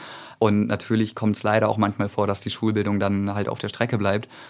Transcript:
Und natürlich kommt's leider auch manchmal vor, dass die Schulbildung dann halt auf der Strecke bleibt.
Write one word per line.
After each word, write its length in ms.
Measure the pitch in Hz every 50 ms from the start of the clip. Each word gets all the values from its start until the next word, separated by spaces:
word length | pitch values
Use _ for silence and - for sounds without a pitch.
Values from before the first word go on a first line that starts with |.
| - - - - - - - -
Und 280 | 110 107 101 104 104 117
natürlich 460 | 107 101 - - 113 110 110 107 -
kommt's 300 | - 110 107 101 - -
leider 240 | 104 107 110 107 107
auch 100 | 110 110
manchmal 300 | 104 101 101 - 104 101
vor, 180 | - - 104
dass 140 | 101 101 -
die 100 | - 107
Schulbildung 520 | - - - 110 107 107 101 104 104 101
dann 320 | 98 98 101 98 101 98 101
halt 140 | 104 101 -
auf 100 | - -
der 80 | - 104
Strecke 300 | - - 120 123 - 104
bleibt. 320 | 101 98 98 107 107 - - - - -